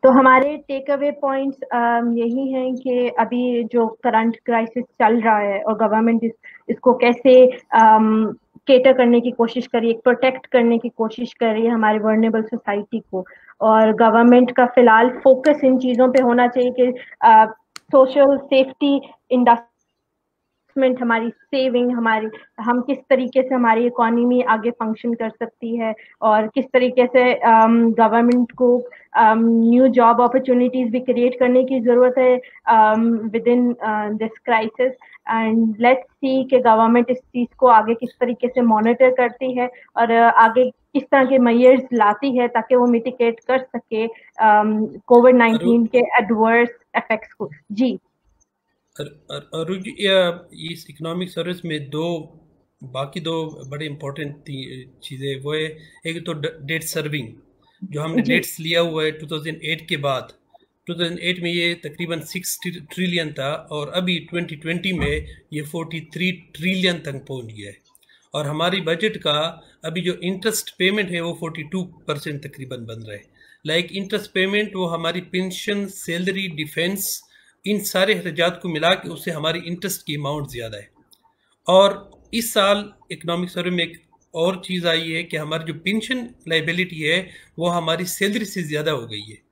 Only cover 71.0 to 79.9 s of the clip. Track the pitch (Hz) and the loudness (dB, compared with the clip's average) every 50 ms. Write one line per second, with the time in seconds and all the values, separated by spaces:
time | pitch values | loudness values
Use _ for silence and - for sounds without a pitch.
71 | 202 185 180 170 170 170 165 170 - 165 160 - 151 147 - 190 180 180 - _ | -4 -6 -6 -8 -8 -8 -10 -10 -12 -12 -12 -12 -16 -12 -10 -10 -10 -10 -14 _
72 | _ - 151 147 - 165 147 143 - 139 - - 135 127 131 123 117 110 113 113 | _ -10 -10 -8 -8 -12 -12 -12 -14 -18 -18 -18 -16 -16 -14 -16 -14 -16 -16 -18
73 | 113 110 104 101 _ _ _ _ _ _ _ _ _ 147 156 170 180 - - 196 | -16 -18 -18 -20 _ _ _ _ _ _ _ _ _ -6 -4 -4 -4 -6 -10 -12
74 | 196 196 214 202 - - _ 190 185 190 202 208 214 208 185 190 180 170 165 165 | -10 -8 -8 -8 -10 -8 _ -4 -4 -2 -2 -4 -4 -4 -6 -6 -6 -6 -6 -6
75 | 170 165 170 180 175 170 - 185 185 190 180 - - - 208 202 202 190 190 - | -6 -6 -6 -6 -10 -8 -8 -6 -6 -6 -8 -10 -8 -8 -6 -6 -8 -10 -12 -16
76 | - - 170 170 185 185 190 190 196 190 160 147 151 147 - - 165 180 196 190 | -12 -10 -8 -6 -6 -6 -6 -6 -8 -10 -10 -10 -12 -10 -6 -6 -6 -4 -6 -6
77 | 196 - - - _ _ _ _ _ _ _ _ _ 196 208 202 190 - - 185 | -8 -10 -10 -12 _ _ _ _ _ _ _ _ _ -6 -6 -4 -6 -6 -2 -2
78 | 190 196 214 180 170 180 151 147 165 175 175 - - 185 160 151 156 170 190 185 | -2 -2 -2 -4 -4 -10 -6 -4 -4 -4 -4 -6 -10 -8 -8 -2 -2 -2 -2 -2
79 | - 175 170 156 - - 165 156 147 160 165 170 170 165 175 175 180 190 | -6 -14 -14 -12 -10 -10 -10 -6 -6 -6 -6 -6 -8 -10 -12 -10 -10 -10